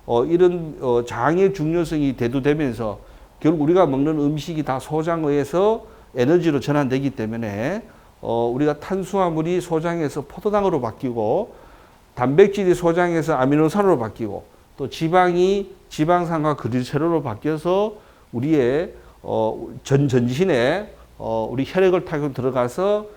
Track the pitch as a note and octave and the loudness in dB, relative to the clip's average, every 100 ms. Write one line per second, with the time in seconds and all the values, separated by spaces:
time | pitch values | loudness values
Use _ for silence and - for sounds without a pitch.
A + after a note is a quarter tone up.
0 | - A#2+ C3+ E3+ F3+ F3+ D#3+ - C3+ A#2+ | -2 0 2 4 4 4 -4 -6 0 0
1 | A#2+ A2 B2+ E3+ F#3+ F#3+ D3+ E3+ D#3+ D#3+ | 0 -2 2 4 2 2 0 0 0 0
2 | C#3 B2 - C3+ C3+ D3+ C#3+ A2 A2 G2+ | 0 0 -2 0 0 0 0 -2 -6 -6
3 | - - - - D3 E3 C#3+ F#3 E3+ C3+ | -14 -20 -20 -2 0 2 2 4 4 2
4 | C#3+ D#3 C#3+ D3+ C#3+ D#3 C#3 C3 - D3+ | 0 0 -2 -2 -4 -6 -4 -6 -4 -4
5 | D#3+ E3+ D#3 C#3+ C#3 E3+ G#3 A3+ - - | -2 -2 0 0 0 0 0 0 -6 -20
6 | - B2 B2 F3 E3+ C#3+ C#3+ D3 C3+ C3 | -10 -2 2 4 2 0 0 0 0 0
7 | C#3 - A2 A#2 A2+ G2+ B2 G3+ A3+ - | -2 -4 -6 -4 -6 -4 -4 -6 -10 -20
8 | - _ A2 A#2 A#2 B2+ D3+ D3 - F#3+ | -20 _ -4 -2 0 0 0 -2 -4 -6
9 | F3+ G3 F3+ D#3 D#3+ F3+ E3+ E3 E3+ E3+ | -2 0 0 0 -2 -2 -2 -2 -2 -2
10 | D3 D#3 B2+ - G#3 G#3 G3 D#3+ A#2 G#2+ | -4 -6 -10 -8 -2 0 0 0 -2 -4
11 | C3 A#2 G#2+ D#3 A#3+ - - - - - | -6 -2 0 0 -4 -10 -20 -20 -20 -20
12 | _ - B2 D3 G3+ G#3 F#3 F3 F3 E3 | _ -4 2 6 6 4 2 2 2 2
13 | F3+ E3 D3+ C#3+ C3 D3 D#3 G3+ G3 D#3 | 2 2 0 2 2 4 4 4 4 2
14 | A2 - A2 F2+ - - _ - C3+ - | 0 -6 -8 -8 -12 -20 _ -8 -8 -4
15 | D#3+ F3+ F3+ F3 F#3 G3+ G3 - - - | 2 4 4 4 2 2 -4 -12 -12 -2
16 | D3+ F3 E3+ E3 D3+ C#3 A2+ B2+ B2 D3 | 2 2 0 0 0 -2 -2 -2 -2 -2
17 | D#3+ E3 C#3 G#2+ D3+ D#3 F3 F#3 G#3+ G#3 | 0 0 -2 -6 -4 -4 0 0 0 -6
18 | - - _ A#2 C#3 D#3 A#2+ C#3 F#3 - | -18 -20 _ -6 0 2 2 0 -4 -10
19 | - - G2 G#2+ A2 - - B2+ - C3+ | -20 -16 -4 -2 0 -2 -10 -14 -2 0
20 | C#3+ B2+ A#2+ B2+ F#3+ C3+ A#2+ F3+ G#3+ - | 2 2 0 0 0 2 2 -2 -6 -16
21 | - - A2+ A2+ A2 B2 C3+ F#3 F#3+ F3+ | -20 -14 -6 -4 -4 -4 -2 0 2 2
22 | - D#3 D3 C3 B2+ B2+ B2 D3 F#3+ G#3 | -2 -4 -4 -2 -2 0 -2 -2 -2 -2
23 | G#3+ | -4